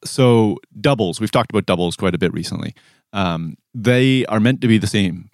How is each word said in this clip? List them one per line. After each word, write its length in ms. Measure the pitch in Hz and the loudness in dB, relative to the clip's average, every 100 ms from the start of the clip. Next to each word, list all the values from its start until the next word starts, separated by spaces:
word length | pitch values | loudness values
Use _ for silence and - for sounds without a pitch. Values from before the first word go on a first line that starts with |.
so 540 | - - 127 117 110 90 - 107 | -8 0 4 4 2 -2 -8 -4
doubles, 400 | 139 113 95 - | -2 0 0 -2
we've 120 | 107 | -2
talked 200 | 127 110 | 0 0
about 140 | 107 92 | -2 0
doubles 300 | 87 87 - | 0 -2 -2
quite 180 | 95 87 | -4 -2
a 20 | |
bit 140 | 90 | -2
recently. 400 | 80 87 - - - _ _ _ | -4 -8 -8 -10 -14 _ _ _
Um, 420 | 98 92 82 82 - _ | -4 -4 -4 -8 -12 _
they 520 | 123 110 123 131 131 - | -4 0 2 4 2 0
are 140 | 110 | 2
meant 200 | 113 131 | 2 2
to 60 | 123 | 2
be 100 | 110 | 2
the 80 | 98 | 2
same 420 | 110 95 87 - | 0 -2 -4 -12